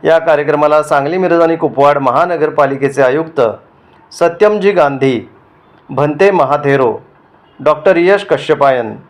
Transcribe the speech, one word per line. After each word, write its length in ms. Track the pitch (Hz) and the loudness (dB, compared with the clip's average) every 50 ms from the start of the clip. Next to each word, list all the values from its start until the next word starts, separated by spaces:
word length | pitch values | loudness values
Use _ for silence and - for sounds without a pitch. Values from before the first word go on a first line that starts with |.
| - 165 | 2 2
या 100 | 160 165 | 2 2
कार्यक्रमाला 640 | 160 170 156 143 147 139 151 147 151 151 151 151 151 | 2 2 0 0 0 -2 0 0 2 2 2 0 0
सांगली, 360 | 151 165 143 139 147 170 185 | 0 0 0 0 -2 -2 -2
मिरज 220 | 185 175 170 170 | 0 0 2 2
आणि 160 | 170 165 165 | 2 0 0
कुपवाड 420 | 156 165 147 110 131 139 143 143 143 | -2 -2 -4 0 2 2 2 2 2
महानगरपालिकेचे 1040 | 135 127 120 143 170 180 175 160 151 156 151 - 143 135 139 135 135 135 135 139 139 | 0 0 0 0 0 0 -2 -2 -4 -2 0 0 0 0 0 -2 -4 -4 0 0 0
आयुक्त 380 | 127 131 151 165 160 - - 123 110 90 - - _ _ _ _ _ _ _ _ _ - | 0 0 -2 -6 -6 -2 -2 -2 -2 -2 -6 -16 _ _ _ _ _ _ _ _ _ -6
सत्यमजी 580 | - 175 170 160 - 208 208 214 208 180 202 | -2 -2 -2 0 2 0 2 2 2 0 0
गांधी, 600 | 196 180 156 139 139 131 135 135 127 113 95 - _ _ _ _ _ _ _ _ _ _ _ _ | 2 2 0 0 0 -2 -2 -2 -2 -2 -6 -12 _ _ _ _ _ _ _ _ _ _ _ _
भंते 400 | 139 131 143 151 151 147 196 196 | -4 -2 -2 -2 0 2 2 2
महाथेरो, 640 | 196 175 143 131 143 147 143 139 139 135 131 117 107 - - _ _ _ _ _ _ _ _ _ _ _ | 2 2 0 0 0 -2 0 0 0 2 0 0 -2 -4 -12 _ _ _ _ _ _ _ _ _ _ _
डॉक्टर 360 | 143 147 151 151 147 190 185 | 0 0 0 2 2 0 2
यश 280 | 170 170 180 202 196 196 | 2 2 2 2 0 0
कश्यपायन 680 | - 165 139 - - 156 143 143 139 131 127 117 107 107 98 - | -2 -4 -4 0 -2 -2 2 2 0 2 0 -4 -6 -10 -14 -18